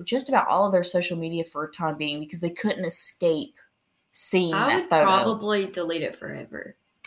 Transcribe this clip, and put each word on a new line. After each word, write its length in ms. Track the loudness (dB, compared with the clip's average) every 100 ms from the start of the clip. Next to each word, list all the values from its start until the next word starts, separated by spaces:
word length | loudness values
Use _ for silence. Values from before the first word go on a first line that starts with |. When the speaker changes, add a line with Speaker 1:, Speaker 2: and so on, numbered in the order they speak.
Speaker 1:
just 240 | -4 -2 2
about 180 | 2 4
all 200 | 2 4
of 60 |
their 120 | 4
social 320 | 2 0 0 -4
media 260 | -4 -4
for 220 | -4 -6
a 80 | -8
time 240 | -4 -4 -4
being 240 | -4 -4
because 200 | -6 -6
they 100 | -6
couldn't 340 | -2 -2 -2
escape 720 | 0 2 2 2 0 0 -4 -12 _ _ _ _ _
seeing 420 | -6 0 2 2
Speaker 2:
I 140 | 2 2
Speaker 1:
that 120 | 2
Speaker 2:
would 80 | 4
Speaker 1:
photo. 140 | 4 6
Speaker 2:
probably 600 | 6 2 0 -2 -2 -2
delete 360 | -4 -4 -4
it 140 | -4 -6
forever. 600 | -10 -10 -12 -14 -14 -18 _ _